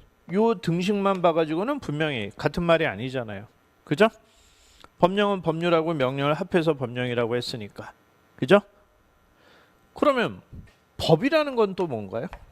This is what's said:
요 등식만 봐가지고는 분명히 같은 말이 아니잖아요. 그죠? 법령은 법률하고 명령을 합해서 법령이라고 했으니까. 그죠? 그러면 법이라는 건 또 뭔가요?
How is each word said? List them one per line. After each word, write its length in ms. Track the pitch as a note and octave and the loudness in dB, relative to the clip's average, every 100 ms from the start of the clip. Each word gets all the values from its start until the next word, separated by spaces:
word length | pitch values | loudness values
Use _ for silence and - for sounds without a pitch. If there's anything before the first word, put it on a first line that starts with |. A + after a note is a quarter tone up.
| _ _ - | _ _ -4
요 220 | F#3+ A3+ | 2 2
등식만 680 | F#3+ - E3+ F#3 G3+ G3 F#3+ | 2 -2 -2 0 0 0 2
봐가지고는 580 | E3+ D#3+ D#3 D#3+ A#3+ D4 | 2 2 0 -2 -4 -4
분명히 520 | - D3 D#3 B2+ G2+ - | -6 -4 -2 -4 -6 -4
같은 260 | D3+ F3+ | -4 0
말이 240 | E3+ E3 D3 | 2 2 2
아니잖아요. 600 | G2 C3 B2+ A2 G2 G#2+ _ _ _ | -4 -6 -6 -8 -10 -14 _ _ _
그죠? 240 | - D3+ A3 - _ _ _ _ _ - - - | -4 2 2 2 _ _ _ _ _ -20 -20 2
법령은 440 | F3+ G3 G3+ F#3+ | 2 4 0 0
법률하고 500 | E3 D#3+ F3 E3 E3 | -2 -2 2 2 0
명령을 400 | D#3 B2+ C#3 C#3+ | 0 0 0 0
합해서 400 | D3+ F#3+ F3+ D#3+ | -2 0 0 0
법령이라고 600 | C#3 A#2+ B2 B2 A#2+ A#2 B2 | 0 -2 -4 -2 -2 0 -2
했으니까. 560 | - A#2+ G2+ - G2+ - _ _ _ - | -4 -8 -12 -14 -18 -18 _ _ _ -4
그죠? 260 | C3 G3+ - _ _ _ _ _ _ _ _ _ _ _ _ | 4 4 2 _ _ _ _ _ _ _ _ _ _ _ _
그러면 460 | - D4 C4 D#3+ F#2 - - - _ _ - | 0 2 2 0 -4 -16 -20 -20 _ _ -4
법이라는 580 | - D#3+ C4+ D#4 D4 | 2 4 4 0 0
건 200 | A#3+ G#3 | 0 0
또 120 | F#3+ E3+ | 0 -4
뭔가요? 420 | A2+ F#2+ A2 D#3 - - | -6 -6 -8 -8 -12 -20